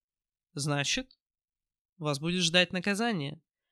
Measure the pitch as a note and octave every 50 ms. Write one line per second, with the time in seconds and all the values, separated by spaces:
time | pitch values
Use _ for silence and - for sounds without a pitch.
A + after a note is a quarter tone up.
0 | _ _ _ _ _ _ _ _ _ _ _ D3 C3+ D3+ C#3+ C#3+ C#3 - - -
1 | C4 - - _ _ _ _ _ _ _ _ _ _ _ _ _ _ _ _ -
2 | D#3+ D3+ C#3+ C3+ D3+ E3+ F3 F#3 F3+ E3 D#3+ F3+ F3+ F3 - F#3 E3+ G#3 G3+ F#3+
3 | A#3 A#3+ A3 E3 C#3 C#3+ D#3 E3 _ _ _ _ _ _